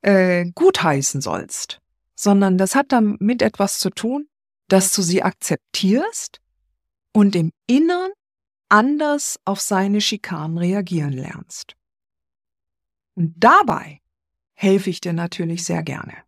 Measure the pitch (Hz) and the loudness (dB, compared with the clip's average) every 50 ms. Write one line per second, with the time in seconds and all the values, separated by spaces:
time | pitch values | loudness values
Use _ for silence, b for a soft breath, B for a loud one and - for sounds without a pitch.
0 | - 202 202 190 185 185 180 175 180 175 175 - 330 381 381 - - 165 147 139 | 4 4 4 4 4 4 2 0 -2 -4 -2 2 2 2 2 4 0 2 2 2
1 | 139 - - 139 143 - 80 90 - - - - - - - _ _ _ _ _ | 0 -2 -4 -4 -4 -4 -6 -6 -6 -10 -10 -12 -12 -12 -14 _ _ _ _ _
2 | _ _ _ - - 208 202 196 202 190 185 180 190 190 - 269 285 _ 277 240 | _ _ _ -2 2 4 4 4 4 4 4 2 2 2 2 0 0 _ 2 2
3 | 220 208 214 - 190 208 254 233 - 220 - - 202 196 - - - 190 - - | 2 2 0 0 -2 -2 0 2 0 -2 0 0 -2 -2 -2 -4 -4 -4 -4 -4
4 | - 226 254 285 294 _ _ _ _ _ _ _ _ _ 190 190 190 - - - | -6 -4 -4 -4 -6 _ _ _ _ _ _ _ _ _ 2 2 4 2 -2 -2
5 | 190 170 175 190 - 185 - _ - - 160 - _ _ - - - 185 202 254 | -2 0 0 0 0 -2 -4 _ -6 -6 -6 -6 _ _ -6 -2 0 2 2 2
6 | 339 440 - - - - - - _ _ _ _ _ _ _ _ _ _ _ _ | 0 -2 -6 -8 -12 -14 -16 -20 _ _ _ _ _ _ _ _ _ _ _ _
7 | _ _ _ 214 202 202 196 175 160 160 - _ _ - 240 277 320 330 359 359 | _ _ _ 4 4 4 4 0 -2 -2 -4 _ _ 0 2 4 4 2 0 0
8 | 370 381 403 _ _ _ _ _ _ _ _ _ _ _ 208 214 220 269 294 294 | -4 -6 -8 _ _ _ _ _ _ _ _ _ _ _ 4 4 4 4 0 0
9 | 311 294 294 294 - - - - _ - 196 196 - - 208 190 196 196 202 214 | 0 0 0 -2 -4 -6 -10 -8 _ -6 -6 -4 -4 -2 0 0 0 0 0 0
10 | 208 - 220 202 - - 180 156 151 160 165 170 175 175 185 208 190 175 180 165 | 0 -2 -4 -6 -8 -10 -10 -8 -6 -6 -4 -2 -2 0 -2 -2 -4 -4 -4 -4
11 | 147 143 135 127 - - - - - _ - - - - - _ _ _ _ _ | -2 -4 -6 -8 -10 -12 -14 -16 -16 _ -18 -18 -18 -18 -20 _ _ _ _ _
12 | _ _ _ _ _ _ _ _ _ _ _ _ _ _ _ _ _ _ _ _ | _ _ _ _ _ _ _ _ _ _ _ _ _ _ _ _ _ _ _ _
13 | _ _ _ 190 170 160 165 165 220 233 311 392 381 240 170 - - 160 147 _ | _ _ _ -4 -4 -4 -2 2 4 6 6 6 4 2 -2 -4 -6 -14 -20 _
14 | _ _ _ _ _ _ _ _ _ _ _ _ - 196 190 202 190 196 175 - | _ _ _ _ _ _ _ _ _ _ _ _ 0 2 2 2 0 -4 -6 -6
15 | - 175 170 165 170 175 - - 175 165 170 175 170 - 170 165 160 156 - - | -6 -6 -4 -4 -6 -6 -6 -6 -6 -6 -6 -6 -6 -4 -4 -4 -4 -6 -10 -10
16 | - - - - _ | -12 -14 -18 -20 _